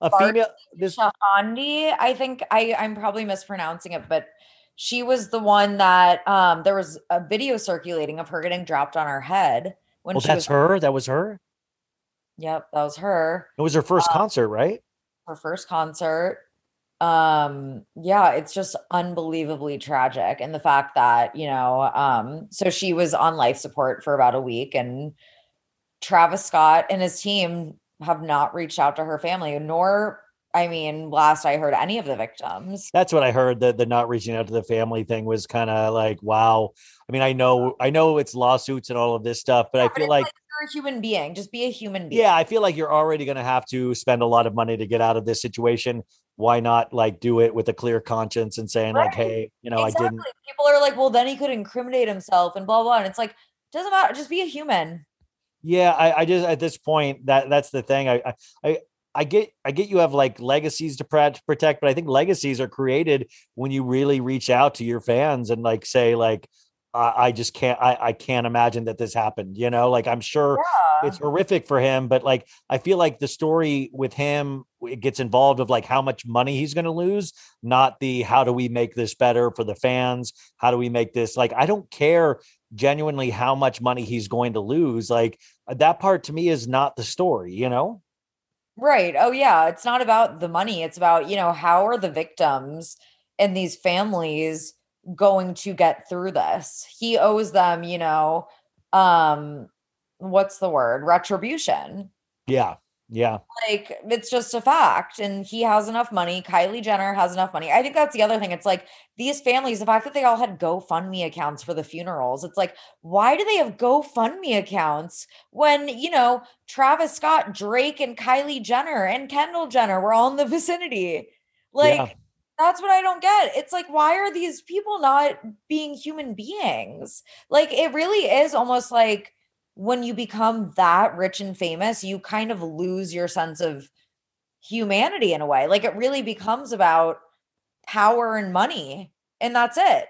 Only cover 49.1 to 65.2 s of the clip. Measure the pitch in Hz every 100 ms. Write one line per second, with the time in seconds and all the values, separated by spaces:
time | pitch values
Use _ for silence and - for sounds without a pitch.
49.1 | - 113 113 110 _ 120 113 110 - -
50.1 | - 523 - - - 285 285 285 254 262
51.1 | 233 254 269 277 240 196 247 247 254 226
52.1 | 190 - 180 175 190 190 220 226 233 190
53.1 | 190 220 - _ _ _ 302 381 381 370
54.1 | 254 294 339 359 269 302 196 160 170 -
55.1 | _ _ _ _ _ 156 180 180 160 165
56.1 | 156 170 180 175 151 160 - - 156 143
57.1 | 135 131 135 135 143 139 135 - 139 135
58.1 | 120 127 117 _ _ 151 160 - _ _
59.1 | 139 147 202 208 _ 135 143 202 190 165
60.1 | 139 135 107 120 143 151 - 160 135 139
61.1 | 151 147 135 - 147 156 143 143 135 165
62.1 | 135 175 185 139 123 127 - 131 135 160
63.1 | 139 117 _ _ - 135 135 127 127 139
64.1 | 135 123 131 - 123 143 - 117 120 -
65.1 | 120